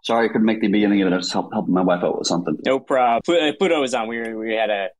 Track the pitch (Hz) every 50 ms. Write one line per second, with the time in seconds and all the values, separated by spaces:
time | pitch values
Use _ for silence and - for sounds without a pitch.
0 | _ - 117 117 117 107 - 123 110 113 113 110 - 104 98 104 104 101 101 101
1 | 95 92 90 90 87 - - 101 92 - - 110 98 90 90 92 92 90 90 87
2 | 90 80 - - - - 92 82 87 85 78 78 - - 131 135 127 - 143 131
3 | 127 120 117 117 - - 170 170 156 151 147 - 196 185 165 156 139 127 120 120
4 | 110 110 117 117 117 113 113 110 110 113 110 110 113 107 107 101 98 92 - _